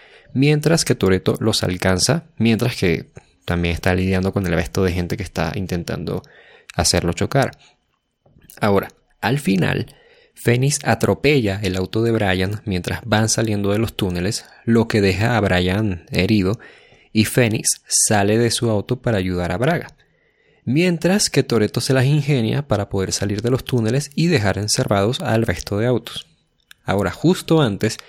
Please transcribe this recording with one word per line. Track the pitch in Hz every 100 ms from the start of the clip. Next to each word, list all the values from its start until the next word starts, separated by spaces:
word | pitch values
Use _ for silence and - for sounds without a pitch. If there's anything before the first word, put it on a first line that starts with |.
| - - _
mientras | 123 143 151 156 165 -
que | 127
Toretto | 95 92 - -
los | 110 -
alcanza, | 92 92 95 92 87 165 - -
mientras | 113 110 120 -
que | 92 - - - _ _ -
también | 87 85
está | 85 95 92
lidiando | 92 92 95
con | 101 92
el |
resto | 85 90 -
de | 95
gente | 90 87 -
que |
está | 92 - 82 101
intentando | 90 87 82 85 87 95 - - - - _ -
hacerlo | - 90 87
chocar. | 87 95 139 123 - _ _ _ _ _ _ _ _ _ -
Ahora, | 107 95 - - _ _
al | 98 143
final, | 185 190 107 95 107 - _ _ _ -
Fénix | - 120 139 -
atropella | 127 110 107 98 139 147 104 95
el | 101 92
auto | 92 110
de | 117
Brian | 113 101 92 95 104 107
mientras | 90 87 90 110
van | 107 110
saliendo | - 110 101 101
de | 104
los | 113 -
túneles, | 98 87 90 - - - -
lo | 113 110
que | 110
deja | 98 90 117 117
a |
Brian | 101 90 90 98 107 85 -
herido, | - 98 107 92 117 - - _ _ _
y | 110 104
Fénix | - 117 110 - - -
sale | - - 107 101 113
de | 117
su | - 120
auto | 104 - 127
para | 123 104
ayudar | 92 90 87
a | 90
Braga. | 135 170 - - _ _ _ _ _ _ -
Mientras | 139 180 170 175 202 -
que | 143
Toretto | 131 117 104 123
se | -
las | 131 131
ingenia | 151 143 135 110 127 147
para | 101 101
poder | 98 92
salir | - 101 104
de | 120
los | 127
túneles | - 123 110 131 - -
y | 170
dejar | 139 101 95
encerrados | 104 - 120 101 101 131
al | 139 113 113
resto | 87 - 101
de | 120
autos. | 123 - - - _ _ _ _ -
Ahora, | - 98 95
justo | - 160 185 - 160
antes | 127 95 110 -